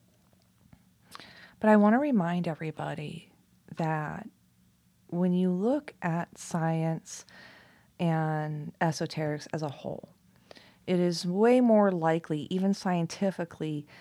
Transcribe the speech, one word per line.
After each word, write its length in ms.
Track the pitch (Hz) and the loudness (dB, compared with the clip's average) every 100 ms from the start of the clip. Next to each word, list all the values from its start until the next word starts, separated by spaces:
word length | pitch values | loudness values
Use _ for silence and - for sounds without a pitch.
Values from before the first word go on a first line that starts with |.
| _ _ _ _ _ _ _ - _ _ _ - - - - _ | _ _ _ _ _ _ _ -20 _ _ _ -20 -20 -20 -20 _
But 80 | 214 | 6
I 80 | 214 | 6
wanna 220 | 208 240 | 6 4
remind 500 | 294 226 170 175 170 | 4 2 0 -2 -2
everybody 840 | 151 160 151 147 147 151 165 - _ _ _ - - | -4 -6 -6 -8 -8 -10 -12 -18 _ _ _ -14 -4
that 500 | 160 156 151 - - - _ _ _ _ _ _ _ | -2 -2 -4 -8 -12 -20 _ _ _ _ _ _ _
when 240 | 170 180 | 0 2
you 180 | 180 185 | 2 2
look 440 | 180 220 285 - - | 2 0 -2 -4 -6
at 340 | 175 170 170 - | -4 -4 -6 -12
science 880 | - 170 160 160 160 160 - - - - - - - _ _ - | -8 -2 0 0 -2 -4 -8 -18 -20 -20 -20 -20 -20 _ _ -4
and 760 | 170 160 156 156 151 151 156 - | 0 0 0 -2 -4 -6 -10 -2
esoterics 680 | 165 147 156 160 151 147 - | 0 0 -4 -4 -4 -4 -6
as 100 | 156 | -6
a 60 | 151 | -6
whole, 400 | - - - - _ _ _ - - - _ - | -8 -10 -10 -14 _ _ _ -20 -20 -20 _ -2
it 140 | 180 | 2
is 240 | 175 170 175 | 2 0 -2
way 340 | 185 233 254 | 2 4 6
more 300 | 240 214 202 | 6 6 4
likely, 560 | 180 160 165 - 151 - | 2 0 0 -2 -6 -4
even 240 | 185 196 | 0 0
scientifically, 1120 | 196 190 175 170 - 196 - 170 - 156 151 - - | 0 0 0 -2 -2 -4 -2 -8 -8 -6 -6 -10 -18